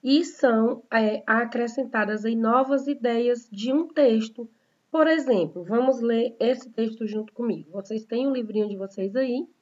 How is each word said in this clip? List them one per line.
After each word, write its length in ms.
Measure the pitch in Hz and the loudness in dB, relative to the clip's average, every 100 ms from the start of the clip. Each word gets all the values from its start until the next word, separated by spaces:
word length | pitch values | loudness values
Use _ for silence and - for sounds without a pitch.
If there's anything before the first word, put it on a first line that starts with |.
e 200 | 262 285 | 4 2
são, 600 | - - 262 226 226 - - | 2 2 2 4 2 0 -2
é, 320 | 226 214 214 - | 0 2 -2 0
acrescentadas 960 | 226 233 240 240 226 262 226 208 214 | 0 0 -2 -4 -4 -4 -2 -2 -2
aí 120 | 214 226 | -2 0
novas 500 | 220 240 262 277 277 | 2 2 4 0 -2
ideias 640 | 285 240 233 240 240 - | -2 0 0 0 0 -6
de 220 | 202 226 | -8 0
um 160 | 277 330 | 0 0
texto. 600 | - 277 220 220 - 226 _ _ _ _ | 4 4 4 0 -8 -16 _ _ _ _
Por 200 | 320 311 | 2 4
exemplo, 560 | 320 254 214 160 175 | 4 2 0 0 -4
vamos 360 | 175 226 262 247 | -2 0 2 2
ler 360 | 233 226 240 - | 0 0 0 0
esse 320 | 226 254 240 | 0 0 -4
texto 360 | - 226 220 214 | -4 -4 -4 -6
junto 260 | 214 214 | -6 -8
comigo. 400 | - 240 165 156 | -6 -4 -4 -8
Vocês 320 | 190 196 220 | -12 -8 -8
têm 240 | 220 233 277 | -6 -4 -2
o 40 | |
livrinho 360 | 254 220 214 208 | -2 -4 -2 -2
de 80 | 196 | -4
vocês 400 | 196 196 190 220 | -10 -6 -4 -2
aí 320 | 262 247 349 _ | -2 -2 -6 _